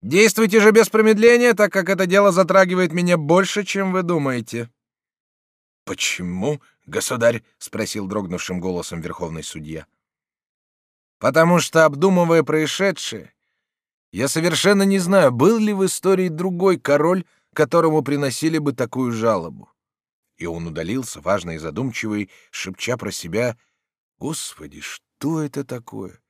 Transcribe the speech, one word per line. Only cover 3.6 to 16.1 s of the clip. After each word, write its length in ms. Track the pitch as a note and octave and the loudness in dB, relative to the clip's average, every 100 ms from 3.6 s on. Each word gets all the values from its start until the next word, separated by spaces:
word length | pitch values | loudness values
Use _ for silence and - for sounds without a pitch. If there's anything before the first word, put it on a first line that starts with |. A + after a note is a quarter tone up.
чем 260 | G3 G3 G3 | -4 -4 -2
вы 140 | F#3 | -2
думаете». 680 | F3 F3 C#3 B2+ A2+ A#2 A#2 _ _ _ _ _ _ _ _ _ _ _ | -2 -2 -2 -4 -6 -10 -10 _ _ _ _ _ _ _ _ _ _ _
«Почему, 760 | - F#2 - - F2+ F2+ A2 D3 _ _ | -14 -6 -6 -4 -8 -4 -4 -4 _ _
государь?» — 600 | - B2 - B2+ A#2 A#2 _ _ | -8 -6 -4 0 0 0 _ _
спросил 480 | - - G#2 G#2+ G2 | -14 -8 -6 -6 -6
дрогнувшим 540 | G#2 F#2+ F2+ - F2+ | -6 -6 -8 -8 -6
голосом 400 | F#2 F2+ D#2+ E2+ | -6 -6 -8 -10
верховный 440 | E2 E2 E2+ D#2+ | -10 -10 -10 -10
судья. 420 | D2+ - D2+ D#2 D2+ _ _ _ _ _ _ _ _ _ _ _ _ _ | -12 -14 -12 -14 -16 _ _ _ _ _ _ _ _ _ _ _ _ _
«Потому 420 | A#2+ C3+ E3 F3 | 0 4 4 4
что, 240 | - E3 | 2 2
обдумывая 580 | D#3+ C#3+ D3+ F3+ E3+ E3 | 2 4 2 2 4 2
происшедшее, 880 | C#3+ D3+ D#3 - G3 E3+ - G#2+ - _ _ _ _ _ _ _ _ | 2 0 -2 -2 -4 -4 -10 -12 -16 _ _ _ _ _ _ _ _
я 160 | F2 C3+ | -4 -2
совершенно 540 | - E3 D#3 F#3+ G3+ | -2 -2 0 2 2
не 160 | G3 G3 | 2 0
знаю, 320 | F3 G3 D3 | 2 4 4
был 280 | B2 D3+ A3+ | 4 4 4
ли 140 | G#3+ | 0
в 140 | G3+ F#3+ | 0 -2
истории 420 | - F#3 | -2 0